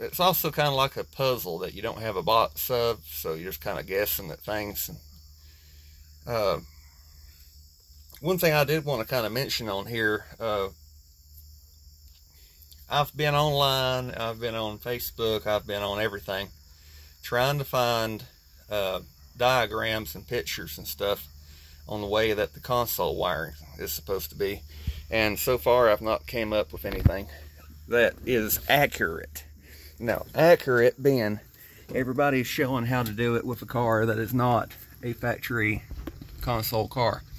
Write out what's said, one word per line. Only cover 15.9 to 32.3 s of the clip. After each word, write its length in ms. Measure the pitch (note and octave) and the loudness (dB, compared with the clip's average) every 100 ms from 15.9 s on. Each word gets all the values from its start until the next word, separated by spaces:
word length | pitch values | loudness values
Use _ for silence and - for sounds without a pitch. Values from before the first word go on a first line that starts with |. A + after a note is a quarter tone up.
| G2+ | 0
everything, 480 | A2 G2+ - F#2+ G2 - - - - - - - | -2 -2 -4 -4 -6 -12 -20 -20 -20 -20 -20 -18
trying 360 | - A#2+ C3 C#3+ | -2 2 2 0
to 60 | |
find, 600 | C3+ C3 A#2+ A#2 A2 G#2+ - - - - - | -2 0 2 2 0 -4 -12 -20 -20 -20 -6
uh, 340 | G#2 F#2+ F2+ - - - - | -2 -2 -4 -8 -20 -14 0
diagrams 800 | B2 C3 A2 A2 A2 A2 G#2+ | 2 4 2 -2 -2 -2 -6
and 140 | F#2 G#2 | -12 -6
pictures 480 | B2 - - E2 - | -4 -4 -8 -10 -10
and 100 | F2 | -10
stuff 400 | - G2+ G2+ - - - - - - - | -4 -2 -2 -6 -20 -20 -20 -20 -18 -10
on 140 | G#2+ | -6
the 40 | G2+ | 0
way 280 | G#2+ A2 | 2 4
that 180 | G#2 G#2 | 2 -2
the 80 | - | -4
console 560 | - B2 A#2 - E2+ F#2 | -2 0 0 0 0 0
wiring 380 | F#2 D#2 D#2 D2+ - - | 0 0 -4 -10 -16 -10
is 120 | F#2+ | -8
supposed 380 | - - F#2+ - | -8 -4 -4 -4
to 80 | D3 | -4
be. 240 | G2 G2+ - - - - - | -2 -4 -10 -10 -6 -6 -2
And 280 | A2+ G#2+ G2 | 0 2 0
so 180 | - B2 | 0 2
far, 320 | B2 B2 A#2 | 4 6 6
I've 140 | G#2 | 4
not 240 | A2 G#2 - | 2 -2 -2
came 260 | A#2+ G#2+ | -4 0
up 220 | G#2+ - | 0 -2
with 100 | F2 | -6
anything 420 | G2+ F#2+ F2 F#2+ G#2 - - - - - - | -6 2 2 2 -6 -14 -20 -20 -20 -18 0
that 280 | A#2 A2 - - | 4 4 2 0
is 340 | B2 G#2+ - - | 2 2 0 2
accurate. 760 | C#3 C#3 - F2+ E2 - - - - - - - - | 4 4 2 -2 -4 -10 -16 -18 -20 -20 -20 -20 -6
Now, 280 | A#2 G#2 - | -2 -2 -2
accurate 680 | B2+ D#3+ F3 - B2 B2 - | 4 8 8 6 6 6 6
being 380 | C#3 C3 G#2 G#2 - - - - - | 4 4 2 -2 -8 -20 -20 -20 -6
everybody's 540 | A#2 B2+ B2+ C#3+ | -4 -2 2 2